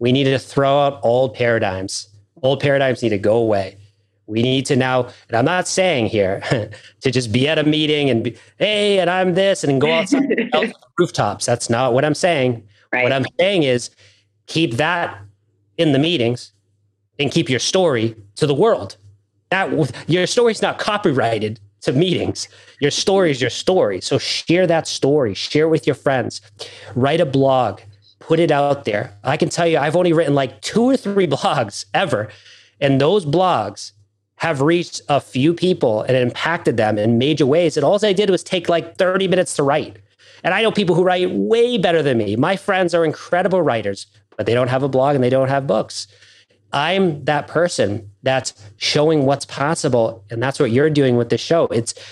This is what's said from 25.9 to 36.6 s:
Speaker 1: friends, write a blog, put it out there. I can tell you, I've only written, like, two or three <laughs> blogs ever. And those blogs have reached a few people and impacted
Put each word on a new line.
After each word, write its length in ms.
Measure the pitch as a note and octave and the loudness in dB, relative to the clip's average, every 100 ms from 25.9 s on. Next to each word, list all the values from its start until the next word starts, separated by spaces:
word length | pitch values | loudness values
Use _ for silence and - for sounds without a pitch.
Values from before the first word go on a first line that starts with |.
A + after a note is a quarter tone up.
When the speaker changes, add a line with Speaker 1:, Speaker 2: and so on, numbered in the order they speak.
| C3+ | -2
Speaker 1:
friends, 440 | - C3+ G#2+ - - - - - - | 0 -2 -2 -8 -18 -20 -20 -18 -10
write 260 | - C3+ D#3+ | -2 0 2
a 60 | D#3+ | 0
blog, 540 | C3+ C3+ C3 A#2 F#2+ - - _ _ | 2 2 2 0 -4 -16 -20 _ _
put 200 | - D#3+ | -2 2
it 120 | E3 | 2
out 340 | D3 C#3+ C#3 | 2 2 0
there. 340 | B2 G#2 - - | -4 -6 -8 -10
I 120 | - D3+ | -4 -2
can 120 | - | 0
tell 180 | - E3+ | 0 0
you, 120 | D#3 | 2
I've 180 | C#3+ E3 | 0 2
only 160 | F3+ | 2
written, 220 | D#3+ D#3 | 2 2
like, 260 | C#3+ C3 - | 0 0 -6
two 240 | - G#3 | -4 0
or 120 | A#3+ C4 | 2 2
three 300 | G3+ G3+ F3+ | 0 -2 0
<laughs> 100 | C3+ | 0
blogs 480 | G3 D3 G#2+ - - | 0 0 -2 -6 -6
ever. 340 | D#3 F#3 A2+ G#2+ - - - _ - | -2 0 -2 -4 -12 -20 -20 _ -4
And 200 | C#3+ C3+ | 0 2
those 240 | C#3+ G#3 | 2 2
blogs 680 | D#3 D#3+ F#3 C#3+ G#2 G2 - _ _ _ _ - | 0 0 2 0 -2 -8 -18 _ _ _ _ -6
have 240 | D#3+ D3 | -4 0
reached 400 | C#3+ F3 E3 - - | 2 0 -2 -10 -2
a 120 | C#3+ | -2
few 340 | - B2+ D3 | -2 0 0
people 480 | E3+ F3+ F3 C3+ G#2+ | 2 0 0 0 0
and 140 | - C3 | 0 0
impacted 600 | B2 - D3+ E3+ | 0 -2 -4 -2